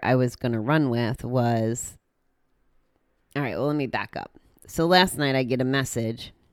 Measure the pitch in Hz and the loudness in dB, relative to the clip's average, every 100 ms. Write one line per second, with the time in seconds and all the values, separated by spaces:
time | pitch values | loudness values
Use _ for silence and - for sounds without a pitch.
0 | 113 127 123 - 127 113 113 156 135 117 | 2 2 2 -2 -4 -2 0 2 2 0
1 | 113 - 120 127 117 113 113 120 - - | -2 -4 -4 0 2 0 0 -4 -10 -18
2 | _ _ _ _ _ _ _ _ _ _ | _ _ _ _ _ _ _ _ _ _
3 | _ _ _ 139 131 90 143 151 135 104 | _ _ _ -6 -6 -4 -2 -2 -4 -6
4 | 101 - - - _ _ - - 165 180 | -8 -10 -14 -18 _ _ -10 -2 4 6
5 | 185 - 139 131 123 127 131 135 127 120 | 6 2 0 0 0 0 0 0 -2 -4
6 | 113 120 - _ _ | -4 -6 -12 _ _